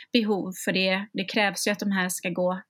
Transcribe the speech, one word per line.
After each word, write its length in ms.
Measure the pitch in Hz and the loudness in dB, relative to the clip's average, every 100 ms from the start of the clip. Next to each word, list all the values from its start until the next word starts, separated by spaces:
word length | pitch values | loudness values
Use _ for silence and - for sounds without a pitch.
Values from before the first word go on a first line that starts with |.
| - | -2
behov. 400 | 247 214 196 185 185 | 2 2 0 -2 -4
För 80 | - | -2
det, 340 | 185 190 190 208 | 2 2 0 -2
det 120 | - | -6
krävs 420 | 190 226 202 185 - | -2 2 2 2 -2
ju 40 | |
att 80 | 202 | 0
de 140 | 208 | 0
här 160 | 190 180 | 0 0
ska 220 | - 190 | -2 -4
gå 300 | 175 180 185 | 0 0 -2